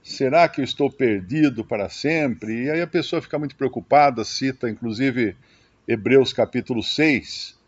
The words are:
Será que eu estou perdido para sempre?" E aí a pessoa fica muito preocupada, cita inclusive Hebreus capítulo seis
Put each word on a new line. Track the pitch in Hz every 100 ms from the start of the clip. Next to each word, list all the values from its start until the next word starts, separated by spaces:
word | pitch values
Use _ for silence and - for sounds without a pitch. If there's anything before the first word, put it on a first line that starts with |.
Será | - - 131 156 165
que | -
eu |
estou | 131 - 139
perdido | - 127 101 92 156 147 113
para | 110 110 98
sempre?" | - 147 160 143 110 107 113
E | 131
aí | 156
a | 170
pessoa | 180 156 165
fica | - 147
muito | 147
preocupada, | - 135 98 90 139 147 117
cita | 104 - 135 131 120
inclusive | 107 117 107 135 123 110 - _ _ _ _ -
Hebreus | 113 101 135 123
capítulo | - 113 123 104 120
seis | 104 - 156 123 - - - _